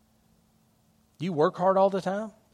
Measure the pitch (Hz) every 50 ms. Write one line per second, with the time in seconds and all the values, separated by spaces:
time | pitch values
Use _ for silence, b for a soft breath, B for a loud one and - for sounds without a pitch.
0 | _ _ _ _ _ _ _ _ _ _ _ _ _ _ _ _ _ _ _ _
1 | _ _ _ _ 151 185 185 143 151 180 180 - 180 190 190 190 190 196 190 196
2 | - 185 190 202 220 - - _ _ _